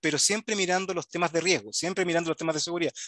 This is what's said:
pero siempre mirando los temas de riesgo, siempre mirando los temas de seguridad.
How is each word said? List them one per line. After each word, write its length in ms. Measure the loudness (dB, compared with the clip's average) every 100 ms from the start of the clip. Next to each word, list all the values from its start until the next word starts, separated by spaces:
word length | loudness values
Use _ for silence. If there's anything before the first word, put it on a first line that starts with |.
pero 160 | 0 2
siempre 360 | 2 0 0
mirando 380 | 0 2 2 0
los 160 | -4 -4
temas 240 | -2 0
de 80 | 2
riesgo, 320 | 2 2 0
siempre 320 | -4 -2 0
mirando 240 | 0 0 0
los 80 | -2
temas 180 | -2
de 60 | -2
seguridad. 320 | -2 -2 -2 -4